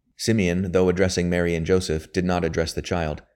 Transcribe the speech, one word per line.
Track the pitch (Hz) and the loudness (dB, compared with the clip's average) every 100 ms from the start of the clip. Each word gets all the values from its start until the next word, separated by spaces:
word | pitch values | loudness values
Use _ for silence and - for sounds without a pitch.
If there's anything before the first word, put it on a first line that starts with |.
| _ - | _ -6
Simeon, | - 113 90 87 98 | 0 2 2 0 0
though | 92 92 | 2 2
addressing | 90 92 90 87 | 4 2 2 0
Mary | 87 87 82 | 0 0 0
and | 82 | 2
Joseph, | 92 92 78 - | 0 0 -4 -4
did | 95 90 | -2 0
not | 87 82 | 0 0
address | 82 82 | -2 -2
the | - | -4
child. | - 90 80 73 - | -4 -4 -2 -6 -12